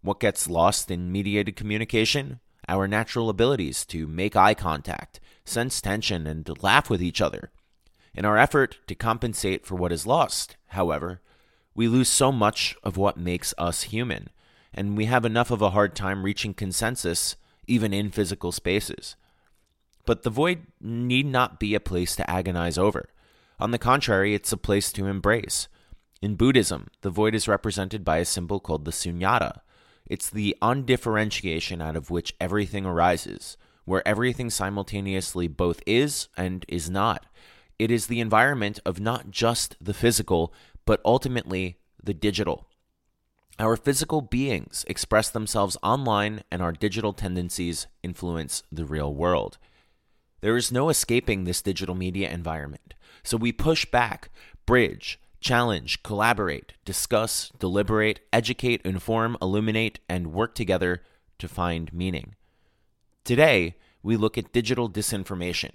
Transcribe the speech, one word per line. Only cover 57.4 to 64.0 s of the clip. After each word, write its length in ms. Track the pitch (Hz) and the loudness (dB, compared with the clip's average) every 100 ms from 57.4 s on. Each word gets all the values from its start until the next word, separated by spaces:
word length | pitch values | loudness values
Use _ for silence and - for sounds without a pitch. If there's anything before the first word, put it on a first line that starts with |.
| - - | -6 -4
deliberate, 580 | 92 98 101 110 107 101 _ | 0 0 2 2 2 -2 _
educate, 500 | 117 113 127 127 120 | 0 2 -2 0 0
inform, 540 | 95 92 - 113 113 120 | -2 -4 -2 0 0 -2
illuminate, 600 | 92 101 110 110 113 - - | 0 0 2 0 -2 -4 -6
and 240 | 90 82 | -4 -4
work 240 | 87 117 - | -2 -4 -2
together 480 | 98 92 90 90 - _ _ _ | 0 2 2 -2 -6 _ _ _
to 80 | 87 | -10
find 460 | - 87 82 80 | -4 -2 -2 -6
meaning. 420 | 85 92 82 - - _ _ _ _ _ _ _ _ | -4 -4 -4 -10 -20 _ _ _ _ _ _ _ _
Today, 540 | - 120 156 110 82 - _ _ | 0 4 6 6 2 -6 _ _